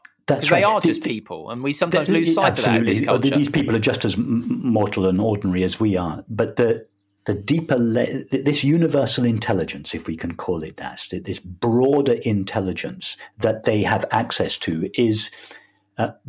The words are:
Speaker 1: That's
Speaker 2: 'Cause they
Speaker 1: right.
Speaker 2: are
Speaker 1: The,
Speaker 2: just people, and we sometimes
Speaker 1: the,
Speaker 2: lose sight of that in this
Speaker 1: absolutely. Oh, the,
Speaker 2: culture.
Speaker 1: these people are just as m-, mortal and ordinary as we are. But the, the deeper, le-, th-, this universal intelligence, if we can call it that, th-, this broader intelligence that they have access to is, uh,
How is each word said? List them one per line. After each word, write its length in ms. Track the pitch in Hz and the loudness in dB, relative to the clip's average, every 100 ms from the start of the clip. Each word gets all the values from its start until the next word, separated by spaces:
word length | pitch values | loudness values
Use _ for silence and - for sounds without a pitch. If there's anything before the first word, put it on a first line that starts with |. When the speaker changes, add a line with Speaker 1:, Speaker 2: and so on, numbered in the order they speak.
| - _ - | -16 _ -2
Speaker 1:
That's 140 | 135 | 0
Speaker 2:
'Cause 80 | - | 2
they 60 | 175 | 4
Speaker 1:
right. 80 | |
Speaker 2:
are 160 | 202 214 | 4 2
Speaker 1:
The, 80 | 165 | 0
Speaker 2:
just 160 | - | 0
people, 460 | - 110 - 82 80 | -4 -6 -8 -14 -10
and 120 | 120 | -6
we 100 | 139 | -2
sometimes 360 | 143 170 170 147 | 0 0 0 2
Speaker 1:
the, 60 | |
Speaker 2:
lose 200 | 165 165 | 2 2
sight 240 | 165 - - | 4 2 2
of 60 | |
that 120 | 110 110 | 2 2
in 80 | |
this 140 | 113 101 | 2 2
Speaker 1:
absolutely. 100 | - | 2
Oh, 100 | 127 | 2
the, 120 | 135 | 2
Speaker 2:
culture. 80 | 147 | 2
Speaker 1:
these 120 | 143 | 2
people 240 | 156 - | 0 0
are 120 | 110 127 | 2 2
just 140 | - | 0
as 100 | 113 | 0
m-, 460 | 95 120 117 - 123 | 0 0 0 -2 -2
mortal 440 | 131 107 101 104 92 | 0 2 2 2 2
and 140 | 92 | 2
ordinary 420 | 110 101 101 92 | 2 0 0 2
as 160 | 92 - | 0 2
we 160 | 107 92 | 2 2
are. 280 | 87 - - | -2 -6 -6
But 280 | 107 113 - | -2 -2 2
the, 300 | 117 113 - _ _ _ | 2 2 -4 _ _ _
the 100 | - | -6
deeper, 420 | 98 98 160 165 127 | -4 0 -2 2 2
le-, 460 | 117 117 117 131 | 2 2 0 -4
th-, 200 | - 135 | -4 -2
this 180 | 143 143 | 0 2
universal 600 | 135 165 160 139 117 - | 2 4 4 2 0 0
intelligence, 680 | 120 110 - 95 78 71 - | 0 0 0 -2 -2 -8 -10
if 120 | 82 - | -10 -8
we 100 | 80 | -8
can 180 | 85 | -8
call 280 | 87 - 85 | -8 -4 -4
it 140 | 82 - | -6 -12
that, 220 | - - - | -14 -12 -10
th-, 140 | 92 | -10
this 160 | 98 - | -8 -10
broader 760 | 92 90 120 117 135 147 135 117 | -10 -4 0 2 4 4 2 0
intelligence 920 | 113 104 95 113 95 87 87 92 - - - - | 0 0 -2 -2 -4 -4 -8 -10 -12 -14 -16 -2
that 260 | 110 110 | -2 0
they 180 | 123 107 | 0 0
have 220 | - 110 - | 2 0 0
access 460 | 113 120 - 92 - | -2 -2 -2 -4 -4
to 320 | - 82 92 | -4 -4 -4
is, 360 | - 117 107 - - - - _ _ _ - | 0 2 2 -2 -10 -20 -20 _ _ _ -4
uh, 160 | 117 - | -4 -6